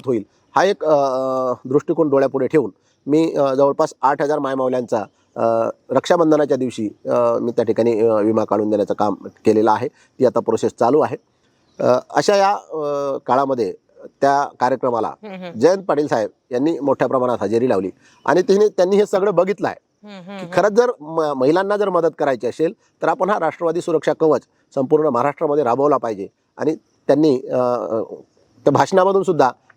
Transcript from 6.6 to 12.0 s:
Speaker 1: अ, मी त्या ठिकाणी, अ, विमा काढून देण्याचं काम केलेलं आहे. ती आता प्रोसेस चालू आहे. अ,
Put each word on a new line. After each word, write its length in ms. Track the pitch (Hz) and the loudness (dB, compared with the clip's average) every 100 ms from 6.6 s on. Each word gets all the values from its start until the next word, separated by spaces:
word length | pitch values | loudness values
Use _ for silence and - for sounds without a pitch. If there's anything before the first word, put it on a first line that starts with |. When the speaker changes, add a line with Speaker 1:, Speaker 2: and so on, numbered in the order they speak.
| 127 - 104 - 135 | -4 -6 -8 -8 -4
Speaker 1:
अ, 320 | 127 120 117 | 0 0 0
मी 100 | 117 | -2
त्या 140 | 120 113 | -2 -2
ठिकाणी, 340 | 110 123 113 | 2 2 2
अ, 140 | 113 | 2
विमा 300 | 110 104 110 | 2 2 0
काढून 260 | 104 104 107 | 0 0 0
देण्याचं 240 | 107 98 | 0 -2
काम 200 | 101 104 98 104 - - | -2 -2 -4 -10 -6 0
केलेलं 260 | 110 110 | 2 2
आहे. 160 | 107 127 | 0 -2
ती 380 | _ _ - 123 | _ _ 0 0
आता 140 | 117 | 0
प्रोसेस 320 | 113 113 113 - | -2 -2 -2 0
चालू 200 | 120 143 | 0 2
आहे. 180 | 123 131 _ _ _ _ _ - | 0 -4 _ _ _ _ _ -4
अ, 200 | 127 123 | 0 0